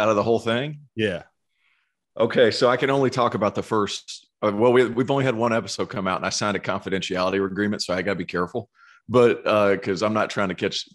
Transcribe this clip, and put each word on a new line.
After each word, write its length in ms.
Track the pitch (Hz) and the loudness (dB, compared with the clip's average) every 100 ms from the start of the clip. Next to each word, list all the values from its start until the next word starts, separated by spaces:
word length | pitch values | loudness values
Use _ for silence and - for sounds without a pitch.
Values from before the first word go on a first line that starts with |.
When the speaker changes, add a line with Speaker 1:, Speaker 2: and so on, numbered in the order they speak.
Speaker 1:
out 80 | 107 | 2
of 80 | 104 | 2
the 60 | |
whole 180 | 104 113 | 2 2
thing? 400 | 113 113 143 151 147 - | 0 -2 -4 -10 -14 -4
Speaker 2:
Yeah. 280 | 107 87 - _ _ _ _ _ _ _ _ - | -4 -4 -10 _ _ _ _ _ _ _ _ -2
Speaker 1:
Okay, 320 | 117 - 117 | 0 4 4
so 200 | - 123 | 4 2
I 80 | 127 | 2
can 100 | 135 | 2
only 220 | 139 131 | 2 0
talk 240 | 127 120 | 2 0
about 200 | 117 104 | 0 -2
the 80 | 101 | -2
first, 640 | 95 110 101 - - - _ - | -4 -2 -2 -4 -14 -20 _ -4
uh, 100 | 107 | -2
well, 180 | 101 123 | 2 4
we, 140 | 123 123 | 6 4
we've 240 | 113 131 | 0 0
only 140 | 139 | 0
had 100 | 131 | 0
one 180 | 113 117 | 0 0
episode 380 | 113 95 - 95 | 0 -4 -6 -8
come 180 | - 95 | -6 -4
out, 80 | 92 | -4
and 80 | |
I 60 | 92 | -4
signed 260 | - 107 98 | -4 -2 -2
a 40 | |
confidentiality 840 | - 98 98 95 - 90 92 98 | -4 -6 -4 -6 -4 -4 -2 0
agreement, 380 | 98 95 104 104 | -2 -2 -4 -4
so 100 | - | -4
I 80 | 90 | -4
gotta 160 | 92 92 | -4 -6
be 80 | |
careful. 460 | 90 87 87 123 107 _ _ - - | -6 -4 -4 -6 -12 _ _ -20 0
But, 400 | 117 120 - - | 4 6 4 2
uh, 300 | 107 101 98 | 2 4 2
'cause 260 | 101 92 | -2 -2
I'm 120 | 107 | 0
not 160 | 107 104 | 0 -2
trying 180 | - 98 | -2 -4
to 60 | |
catch, 340 | 90 101 - - | -2 -4 -4 -10